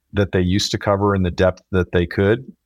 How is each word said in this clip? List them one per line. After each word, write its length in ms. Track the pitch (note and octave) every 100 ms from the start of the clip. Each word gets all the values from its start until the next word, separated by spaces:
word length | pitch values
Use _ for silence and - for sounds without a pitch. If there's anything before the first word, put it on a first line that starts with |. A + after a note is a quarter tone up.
| _
that 200 | F#2+ G2
they 80 | F#2+
used 320 | F2+ F#2+ -
to 60 | -
cover 360 | - G2+ G#2
in 80 | G2
the 80 | F2+
depth 320 | F2 F#2 F#2 _
that 220 | F#2+ F2+
they 140 | F2+ E2+
could. 380 | - G2 A#2 C3 -